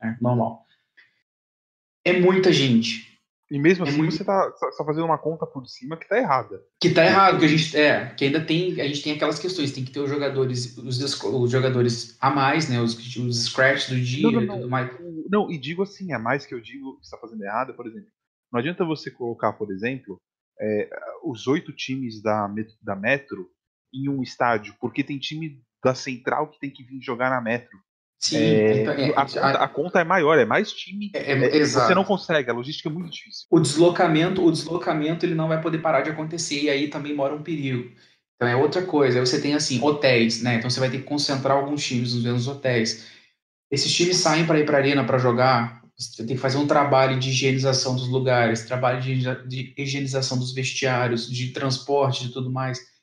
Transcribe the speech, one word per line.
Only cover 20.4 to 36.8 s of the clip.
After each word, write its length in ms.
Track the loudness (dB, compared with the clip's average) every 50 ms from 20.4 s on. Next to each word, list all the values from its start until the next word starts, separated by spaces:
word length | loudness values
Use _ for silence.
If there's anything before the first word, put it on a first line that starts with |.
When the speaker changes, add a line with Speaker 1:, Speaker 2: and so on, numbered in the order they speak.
| _ _ _ -6
Speaker 2:
é, 300 | -2 -2 0 -2 -2 -4 -8 -12 -12 -12 -14 -8
os 240 | -8 -8 -8 -4 -2
oito 280 | -2 -2 -2 -4 -8 -12
times 480 | -10 -8 -8 -6 -6 -8 -8 -10 -4
da 260 | -2 0 0 0 0 -2
Met-, 300 | -4 -6 -8 -8 _ _
da 160 | -8 -8 -6
Metro 540 | -2 0 0 0 0 -2 -6 -12 -12 -12 -14 _ _ _ _ _ _ _ _
em 160 | -10 -6 -4 -2
um 140 | -2 -2
estádio, 520 | -4 -6 -2 0 2 2 2 0 -2 -8 -8 _
porque 240 | -8 -4 -4 -4 -4
tem 140 | -4 -6 -8
time 420 | -8 -8 -8 -8 -8 -10 -10 -14 _ _ _ _ 0
da 100 | 0 0
Central 540 | 0 -4 -8 -10 -6 -2 -2 0 0 -2 -4
que 100 | -6 _
tem 120 | -12 -12
que 120 | -12 -14
vir 200 | -18 -16 -16 -10
jogar 260 | -8 -6 -2 0 0 0
na 140 | 0 0
Metro. 360 | 0 -2 -2 -2 -4 -10 -20 -20 _ _ _ _ _ _ _ _ -4
Speaker 1:
Sim, 120 | -2 0
Speaker 2:
É, 460 | 2 4 4 6 6 6 4 4 2
Speaker 1:
então, 100 | 2 0
é, 180 | 0 0 0 2 2
Speaker 2:
a 60 | 2
Speaker 1:
a 40 | 0
Speaker 2:
conta, 240 | 0 0 0 0 2
a 180 | 2 2 0 -2
conta 320 | -2 -4 -4 2 2 2
é 40 | 4
maior, 340 | 4 2 4 4 6 6 6
é 60 | 6
mais 280 | 4 2 0 0 -2
time, 380 | -6 -10 -12 -12 -10 -10 -8 -8
Speaker 1:
É, 200 | -6 -6 -2 0
é, 0 |
Speaker 2:
é, 180 | 2 2 4 4
você 60 | 4
Speaker 1:
exato. 380 | 4 4 4 4 4 4 6 4
Speaker 2:
não 80 | 4 4
consegue, 440 | 2 0 -2 0 0 0 0 0 0
a 40 |
logística 360 | -4 -4 -6 -8 -10 -8 -6 -6
é 40 |
muito 180 | -6 -6 -8 -10
difícil. 380 | -12 -16 -16 -18 -18 -20 0 _
Speaker 1:
O 80 | 4 6
deslocamento, 840 | 6 4 4 6 6 6 6 4 4 4 4 4 2 2 2 4 4
o 80 | 4
deslocamento, 760 | 4 2 -2 -4 -6 -2 -2 -2 0 0 0 -2 0 0 -2
ele 80 | -2 0
não 140 | 0 0 0
vai 120 | 0 0
poder 180 | 0 -2 -4 -2
parar 240 | 0 2 2 2
de 80 | 0 -2
acontecer, 520 | -4 -6 -8 -8 -6 -8 -6 -6 -4 -2
e 80 | 0 0
aí 160 | 0 0